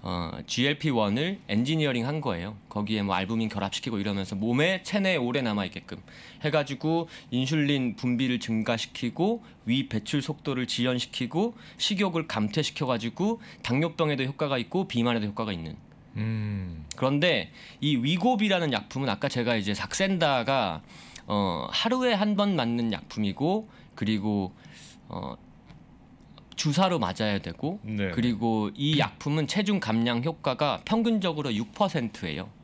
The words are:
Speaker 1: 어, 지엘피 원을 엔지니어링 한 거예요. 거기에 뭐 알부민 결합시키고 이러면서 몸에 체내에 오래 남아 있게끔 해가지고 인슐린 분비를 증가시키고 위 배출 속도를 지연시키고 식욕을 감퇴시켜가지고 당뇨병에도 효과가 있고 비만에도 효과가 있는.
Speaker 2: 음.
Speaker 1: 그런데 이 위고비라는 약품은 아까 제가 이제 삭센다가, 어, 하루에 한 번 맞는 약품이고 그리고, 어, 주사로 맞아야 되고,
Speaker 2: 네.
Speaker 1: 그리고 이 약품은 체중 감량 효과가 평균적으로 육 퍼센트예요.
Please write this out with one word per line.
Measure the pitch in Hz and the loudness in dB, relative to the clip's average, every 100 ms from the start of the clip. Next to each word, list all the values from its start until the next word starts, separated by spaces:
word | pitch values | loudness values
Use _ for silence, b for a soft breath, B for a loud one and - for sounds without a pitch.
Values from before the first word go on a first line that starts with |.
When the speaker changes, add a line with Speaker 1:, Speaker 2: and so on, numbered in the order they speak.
Speaker 1:
어, | - 90 82 - - | -4 -4 -4 -8 -6
지엘피 | - 135 151 156 | 0 2 2 0
원을 | 120 104 113 165 196 - | 2 2 2 0 -4 -2
엔지니어링 | 104 127 160 151 123 120 | 0 2 2 2 2 0
한 | 151 | -2
거예요. | 135 87 92 104 - | -2 -2 -4 -10 -6
거기에 | 104 104 107 | -4 0 0
뭐 | 101 92 | 2 0
알부민 | 95 113 110 | 0 0 0
결합시키고 | 101 98 - - 107 | -2 -4 -4 -4 -2
이러면서 | 101 98 95 98 | -2 -2 -4 -2
몸에 | 110 123 165 185 | 0 2 2 0
체내에 | - 202 190 170 | -2 0 2 2
오래 | 120 135 | 2 0
남아 | 120 104 92 | 2 0 -2
있게끔 | - - - - B B B | -6 -12 -14 -14 B B B
해가지고 | 151 151 143 135 156 165 165 B B | 0 2 0 -2 0 0 -2 B B
인슐린 | 123 131 156 143 143 123 - | -2 2 2 4 2 0 0
분비를 | 123 120 131 123 | 0 2 2 0
증가시키고 | - 110 110 113 - - 120 - 190 233 B B 208 | 0 0 2 0 -2 -6 -6 0 0 0 B B 0
위 | 262 - | 0 0
배출 | 110 - 147 | -4 0 -2
속도를 | 135 147 - 131 123 | -2 -6 -4 -2 -2
지연시키고 | - 123 123 - - 123 160 226 - B B | 0 0 0 -4 -4 -2 0 -2 -4 B B
식욕을 | - 190 196 165 160 | -2 2 2 0 -2
감퇴시켜가지고 | - 107 156 147 - 131 120 117 - 196 226 B B | 0 0 0 -2 -2 0 0 -2 0 0 0 B B
당뇨병에도 | - 127 165 165 156 139 | 0 2 2 0 0 2
효과가 | 131 139 147 135 | -2 -2 0 0
있고 | 113 185 190 | 0 -2 0
비만에도 | 120 120 117 104 | 2 2 2 0
효과가 | 101 107 | -2 -4
있는. | 90 80 76 - - - - | -4 -6 -10 -16 -20 -10 -4
Speaker 2:
음. | 110 110 107 101 92 82 76 - | -2 -2 -2 -4 -6 -10 -10 0
Speaker 1:
그런데 | 131 143 180 127 78 B B B | 2 4 4 2 0 B B B
이 | 147 135 | 2 2
위고비라는 | 131 175 226 240 208 185 160 | 2 2 2 4 4 2 2
약품은 | 113 - 127 135 | 0 -2 -2 0
아까 | 98 139 | 0 0
제가 | 123 117 117 | 0 2 2
이제 | 98 | 2
삭센다가, | 98 - - 190 190 156 131 113 135 101 78 - B B B - | -2 -4 0 2 4 4 2 2 2 0 -2 -10 B B B -2
어, | 104 98 82 60 | 0 2 0 -2
하루에 | - 233 254 254 | -2 0 2 2
한 | 208 208 202 | 4 2 4
번 | 202 170 | 2 2
맞는 | 117 120 117 | 2 2 0
약품이고 | 90 - - 101 - 156 208 220 B B - | -2 -4 -2 -2 2 0 0 -2 B B -4
그리고, | 104 110 107 104 92 - B B B B - | 0 0 2 0 -2 -6 B B B B -12
어, | 90 69 - - - - - - - - - - - - - | -8 -8 -12 -18 -20 -20 -20 -20 -20 -20 -20 -20 -20 -16 -4
주사로 | 151 143 190 170 | 0 4 4 4
맞아야 | 92 92 107 101 | 0 0 0 0
되고, | 87 82 147 202 | -4 -6 -6 -6
Speaker 2:
네. | 107 107 98 | -6 -2 -2
Speaker 1:
그리고 | 87 120 104 117 110 104 - | 0 0 2 0 0 0 -2
이 | 143 147 | 0 2
약품은 | 123 - 143 151 147 | 0 -2 -2 0 0
체중 | 202 208 202 | 0 0 0
감량 | - 113 120 117 139 | 2 2 2 2 -2
효과가 | 160 - 127 147 101 | -2 -2 2 0 0
평균적으로 | - 220 233 220 180 151 139 104 | 0 2 2 2 0 -2 -2 -2
육 | 113 | -2
퍼센트예요. | - 196 151 117 - 87 76 95 - | 0 0 2 -2 -4 -6 -6 -8 -14